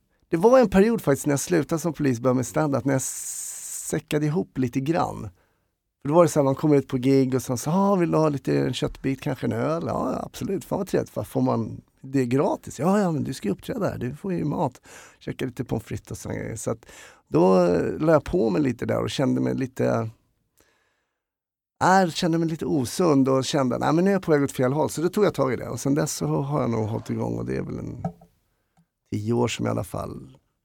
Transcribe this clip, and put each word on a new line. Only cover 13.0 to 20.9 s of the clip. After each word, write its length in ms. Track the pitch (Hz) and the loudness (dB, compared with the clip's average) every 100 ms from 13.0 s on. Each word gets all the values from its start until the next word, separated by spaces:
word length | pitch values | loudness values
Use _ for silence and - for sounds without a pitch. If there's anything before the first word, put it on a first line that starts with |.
| 190 | 2
men 120 | 151 | 0
du 100 | 123 | -4
ska 140 | 135 202 | -4 -4
ju 40 | |
uppträda 360 | 185 - 254 175 | -6 -6 -4 -4
här, 80 | 110 | -4
du 180 | 120 147 | -6 -6
får 180 | 196 | -6
ju 120 | 170 160 | -4 -2
mat." 360 | 147 147 - - - - _ | -2 -4 -6 -16 -20 -20 _
Käka 260 | - - 131 | -12 -8 -8
lite 180 | - | -6
pommes 200 | 123 120 | -6 -6
frites 280 | - 117 - | -6 -10 -10
och 60 | 117 | -12
såna 180 | - 107 | -10 -8
grejer. 200 | 107 113 | -8 -8
Så 160 | - | -6
att 140 | 113 - - - - _ | -6 -10 -20 -20 -20 _
då, 360 | 151 185 185 175 | 2 4 4 4
eh, 340 | 175 139 - | 2 0 0
la 120 | 156 | 2
jag 120 | 156 | 2
på 260 | - 180 220 | 2 0 0
mig 120 | 175 | 2
lite 240 | 139 117 123 | 0 -2 -2
där 160 | 113 | -2
och 80 | 117 | -2
kände 320 | - 131 127 | 0 0 0
mig 140 | 127 127 | 0 -2
lite, 540 | 131 - 123 120 113 - _ _ _ _ _ _ _ | -4 -2 -2 0 -4 -10 _ _ _ _ _ _ _